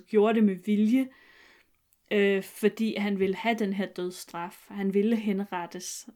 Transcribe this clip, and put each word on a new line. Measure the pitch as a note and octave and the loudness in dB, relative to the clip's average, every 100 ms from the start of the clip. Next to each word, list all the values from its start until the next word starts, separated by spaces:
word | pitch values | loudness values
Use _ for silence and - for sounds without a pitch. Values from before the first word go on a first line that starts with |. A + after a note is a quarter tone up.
| - | 0
gjorde | G#3+ G#3+ A3+ | 4 4 6
det | |
med | G#3+ F#3 G#3+ | 4 2 0
vilje, | G#3 G#3+ C4 C4 - - - - _ _ _ _ _ - | 2 4 2 0 -6 -20 -20 -20 _ _ _ _ _ -4
øh, | G#3 G3+ G3 | 0 2 0
fordi | F#3+ - G#3 G#3 A3 - | -4 -2 0 0 -2 -2
han | G3+ G3 | -2 0
ville | F#3+ F#3 | -2 -2
have | A3+ A3+ | -2 -2
den | G3+ | -2
her | G3 F#3+ | -4 -6
dødsstraf. | - F3+ F3+ - E3+ F3 - - | -6 -8 -10 -12 -12 -12 -14 -16
Han | G3+ G3 | -6 0
ville | G3 G#3+ A#3 | 2 2 2
henrettes. | G#3+ G3 G3+ F3+ E3+ F3+ - - - | 0 -4 -4 -8 -8 -10 -12 -14 -16